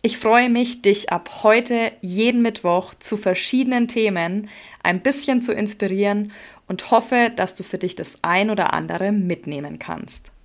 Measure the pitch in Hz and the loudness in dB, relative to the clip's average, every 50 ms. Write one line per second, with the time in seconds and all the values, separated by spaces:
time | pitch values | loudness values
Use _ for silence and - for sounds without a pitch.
0 | - 226 233 - - 220 226 240 247 247 233 240 247 240 - - - 202 202 202 | 0 -2 -2 0 2 4 4 4 4 4 2 2 2 0 -2 2 2 2 2 4
1 | - - 180 175 - - - - - 214 220 262 240 240 240 226 226 - - - | 0 -4 -4 -4 -4 -10 -12 2 4 6 6 6 4 0 -2 0 0 -2 -4 -8
2 | - 180 180 196 220 240 240 240 233 233 214 - - 180 175 180 180 - - _ | -10 -6 0 2 2 2 4 4 2 2 0 -2 0 2 2 2 0 -4 -16 _
3 | - - 220 208 - 190 180 185 - - - 254 269 254 254 240 233 240 - 233 | -6 -6 -6 -2 0 0 0 0 -2 0 0 2 2 2 2 0 0 0 0 0
4 | 220 208 190 175 165 170 185 208 208 208 - - - - - - - - 180 185 | 2 2 2 0 -2 -2 -2 -4 -6 -8 -18 -20 -20 -20 -20 -2 0 0 0 2
5 | - 262 269 277 - 285 262 247 240 240 - - 214 208 208 - 202 190 190 196 | 0 0 0 0 0 0 0 0 0 -2 -2 -2 -2 -4 -4 -4 -4 -2 0 0
6 | 202 202 202 208 208 208 - - - - - - _ - 185 - - - - 226 | 0 0 0 -2 -4 -6 -10 -18 -20 -20 -20 -20 _ -10 -10 -10 -2 2 2 2
7 | 233 - 262 240 233 233 233 - - 185 - - 185 - - 180 180 180 - - | 2 2 2 2 2 2 2 -2 -4 -4 -4 -12 -10 -10 -8 -6 -6 -6 -6 -8
8 | - - - _ - 165 175 185 202 220 214 202 175 - - 165 160 160 170 170 | -12 -12 -10 _ -2 0 2 2 2 2 0 2 2 2 0 0 -4 -4 -4 -2
9 | 185 202 208 208 185 180 170 - - 147 147 143 143 147 156 156 - - - - | 0 0 0 0 0 -2 -4 -4 -6 -8 -8 -8 -8 -10 -12 -12 -10 -10 -10 -10
10 | - - - - - - _ _ | -10 -14 -14 -16 -16 -20 _ _